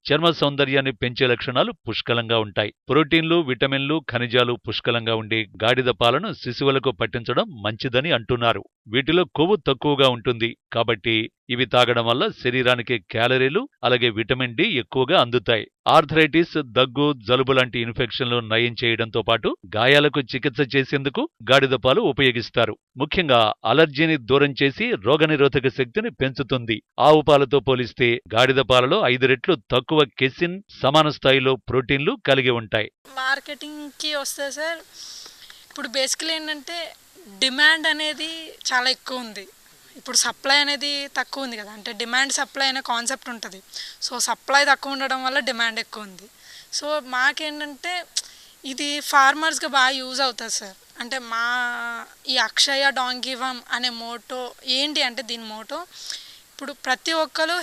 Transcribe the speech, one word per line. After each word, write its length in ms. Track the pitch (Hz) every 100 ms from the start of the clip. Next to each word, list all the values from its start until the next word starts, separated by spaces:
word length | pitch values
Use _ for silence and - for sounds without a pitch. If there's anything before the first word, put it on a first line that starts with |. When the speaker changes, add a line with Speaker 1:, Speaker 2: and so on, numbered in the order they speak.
| -
Speaker 1:
చర్మ 180 | 147 170
సౌందర్యాన్ని 640 | 151 143 143 135 139 131
పెంచే 340 | - 123 117 127
లక్షణాలు 460 | 120 - 127 220 202 -
పుష్కలంగా 500 | 104 - 117 113 113
ఉంటాయి. 360 | 107 95 104 - -
ప్రోటీన్లు, 460 | 135 147 165 160
విటమిన్లు, 720 | 170 139 127 139 135 139 156 -
ఖనిజాలు 480 | 120 123 123 120 120 -
పుష్కలంగా 460 | - 123 117 113
ఉండే 320 | 113 107 113 104 101
గాడిద 280 | 110 127 123 107
పాలను 320 | 120 135 214
శిశువులకు 580 | 139 131 113 139 135 131
పట్టించడం 540 | 110 117 120 117 131 226 120
మంచిదని 500 | 101 113 - 123 165
అంటున్నారు. 520 | 123 110 120 117 98 - _ -
వీటిలో 360 | 120 139 175 175
కొవ్వు 220 | - 170 208
తక్కువగా 520 | - 131 151 139 135
ఉంటుంది 480 | 120 123 117 117 - -
కాబట్టి 580 | 113 113 113 120 110 113 _ -
ఇవి 160 | 120 123
తాగడం 400 | 123 120 117 117
వల్ల 220 | 123 214
శరీరానికి 720 | - 127 127 123 123 113 117
క్యాలరీలు, 720 | - 113 120 131 131 185 285 -
అలాగే 240 | 120 123 120
విటమిన్ 460 | 104 107 127 123 117
డి 220 | 220 135
ఎక్కువగా 420 | 104 135 127 180
అందుతాయి. 460 | 120 120 123 113 - _ 120
ఆర్థరైటిస్, 760 | 147 147 160 156 165 170 156
దగ్గు, 520 | 127 110 131 123 147 131 104
జలుబు 240 | 127 131
లాంటి 260 | 131 123 120
ఇన్ఫెక్షన్లు 600 | 117 117 120 - 123 120
నయం 360 | 110 113 120 113
చేయడంతో 380 | 120 117 113 117
పాటు 340 | 107 113 214 339 92 107
గాయాలకు 440 | 123 147 147 147
చికిత్స 560 | 120 131 143 120 135 139
చేసేందుకు 520 | 131 143 139 - 311 - 113
గాడిద 240 | 135 135 127
పాలు 160 | 127 170
ఉపయోగిస్తారు. 760 | 190 135 131 120 - - 107 - _ -
ముఖ్యంగా 580 | 147 - 156 120 107 -
అలర్జీని 520 | 107 139 160 135 160 151
దూరం 380 | 113 139 143 120
చేసి 300 | 139 - 240
రోగనిరోధక 760 | 131 101 151 156 151 139 143 127
శక్తిని 420 | - 123 208 226
పెంచుతుంది. 720 | - 135 127 127 131 113 110 _ -
ఆవు 220 | 139 156
పాలతో 400 | 151 143 131 139
పోలిస్తే 600 | 123 127 117 - 120 120 -
గాడిద 220 | 113 127 131
పాలలో 520 | 117 127 127 202 131
ఐదు 180 | 123 127
రెట్లు 280 | 127 -
తక్కువ 520 | 110 - 123 - 156 135 -
కెసిన్, 440 | 131 - 175 190 - -
సమాన 260 | 131 156 151
స్థాయిలో 480 | 127 139 135 131 131
ప్రోటీన్లు 640 | - 123 139 139 156 254 143
కలిగి 240 | 135 127
ఉంటాయి. 420 | 117 107 113 107 _ -
Speaker 2:
మార్కెటింగ్కి 1000 | 262 262 277 294 285 294 302 294 - 302
వస్తే 360 | 294 269 - 277
సార్, 280 | 269 320 330 - - - - - - - - -
ఇప్పుడు 180 | - 254
basically 420 | 269 262 - 320
ఏంటంటే 640 | 320 311 302 269 339 320 - _ - 247 196
డిమాండ్ 480 | 262 262 302 320 311
అనేది 680 | 302 302 285 311 320 311 - -
చాలా 180 | 254 254
ఎక్కువ 280 | 254 - 254
ఉంది. 300 | 226 202 190 - _ - - 277
ఇప్పుడు 200 | - 233
సప్లై 400 | 240 - 269 285
అనేది 500 | 285 285 285 285 277
తక్కువ 380 | 269 240 277
ఉంది 120 | 262 226
కదా, 140 | 208
అంటే 220 | 214 240
డిమాండ్ 400 | 214 233 254 269
సప్లై 340 | 294 277 277 269
అనే 140 | 262
కాన్సెప్ట్ 480 | 262 233 240 269 262
ఉంటుంది. 340 | 226 220 190 - - - -
So 160 | - 247
సప్లై 460 | 247 226 - 277
తక్కువ 280 | 285 285 277
ఉండడం 320 | 269 262 262
వల్ల 140 | 254 277
డిమాండ్ 420 | 269 233 233 220
ఎక్కువ 220 | 226 220
ఉంది. 200 | 202 180 202 _ - - - -
So 80 | 294 302 254
మాకేంటంటే 960 | 254 269 294 302 294 294 262 349 359 339 - - - - -
ఇది 360 | 269 262 285 294
ఫార్మర్స్కి 640 | - 294 269 294 320 302 311
బాగా 240 | 269 254
యూజ్ 300 | 269 262 254
అవుతుంది 300 | 262 220 226
సార్. 500 | - 202 190 _ -
అంటే 180 | 240 262
మా 260 | 233 226 240 247 240 240 233 233 233 - -
ఈ 80 | 254
అక్షయ 540 | 220 - 285 277 277
డాంకీ 440 | 262 247 254 254
ఫామ్ 260 | 240 262 247 -
అనే 180 | 240 247
మోటో 640 | 233 233 233 - 254 247 - 262
ఏంటి 360 | 262 294 302
అంటే 200 | 254 233
దీని 220 | 220 233
మోటో 320 | 220 214 220 302 359 - - - - - _
ఇప్పుడు 200 | - 277
ప్రతి 400 | 269 269 254 330
ఒక్కరు 480 | 330 302 - 320 349